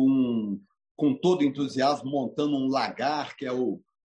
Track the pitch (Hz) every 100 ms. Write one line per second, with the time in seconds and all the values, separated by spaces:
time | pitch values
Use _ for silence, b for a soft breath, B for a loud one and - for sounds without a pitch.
0 | 131 135 127 117 107 98 - _ _ -
1 | 147 127 180 180 143 135 135 127 135 147
2 | 135 139 117 - 147 139 131 135 117 -
3 | 131 151 135 - 131 127 123 - _ _
4 | _